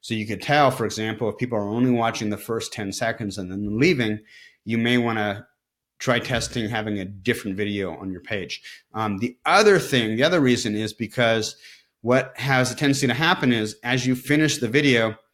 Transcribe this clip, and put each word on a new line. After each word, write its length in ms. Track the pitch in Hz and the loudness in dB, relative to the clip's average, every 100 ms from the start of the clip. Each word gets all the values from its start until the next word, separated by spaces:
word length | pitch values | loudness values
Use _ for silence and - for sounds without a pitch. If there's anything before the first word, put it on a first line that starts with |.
So 140 | - | -6
you 120 | 113 107 | -6 -4
could 160 | 101 | -8
tell, 280 | - 147 139 | 2 4 4
for 140 | 127 | 4
example, 440 | 110 110 110 110 113 | -4 -4 -6 -2 -4
if 100 | - | -4
people 200 | 123 117 | -4 -2
are 100 | 101 | -2
only 220 | 113 127 | 0 2
watching 400 | 120 117 110 113 | 2 0 -2 -4
the 60 | 101 | -6
first 360 | - 113 110 | -6 -6 -6
ten 200 | - 101 | -8 -8
seconds 460 | 95 117 113 104 95 | -4 -4 -4 -6 -6
and 120 | 92 | -8
then 280 | 95 104 107 | -6 -4 2
leaving, 420 | 156 151 113 104 - - - _ | 2 2 0 -2 -8 -20 -20 _
you 140 | - 117 | -4 -2
may 200 | 117 123 | 2 2
wanna 480 | 117 113 104 101 - _ _ _ _ _ | 2 0 -2 -4 -10 _ _ _ _ _
try 140 | - 120 | 0 0
testing 500 | - 123 - 123 107 | 0 -4 -4 -4 -4
having 300 | 113 110 104 | -4 -4 -6
a 60 | |
different 520 | 95 101 95 117 104 95 | -6 -8 -2 -2 -2 -4
video 400 | 104 101 92 78 | -4 -2 -4 -6
on 160 | 95 | -8
your 80 | 90 | -10
page. 420 | - 107 87 - - - _ | -8 -8 -8 -12 -14 -20 _
Um, 240 | - 110 98 | -4 -2 -2
the 200 | 120 - - | -4 -4 2
other 320 | 180 214 185 | 6 6 6
thing, 380 | - 131 110 110 | 4 0 2 2
the 60 | |
other 180 | 147 175 | 2 4
reason 360 | 135 120 113 107 | 4 4 0 -2
is 160 | 110 | -4
because 640 | - 113 - 117 113 107 - - - _ _ | -6 -8 0 2 2 0 -8 -20 -20 _ _
what 320 | 113 127 127 - | 2 2 2 -6
has 340 | 135 131 123 | 0 2 2
a 60 | 120 | 0
tendency 300 | 147 131 127 | 0 2 0
to 80 | |
happen 380 | 123 165 185 135 | 2 2 2 2
is 240 | 117 107 - | 2 0 -6
as 240 | 120 127 123 | -4 -2 0
you 80 | |
finish 440 | 127 - 151 156 143 | -2 0 2 2 0
the 100 | 117 | 0
video 480 | 131 143 120 113 107 _ | 2 4 4 2 -2 _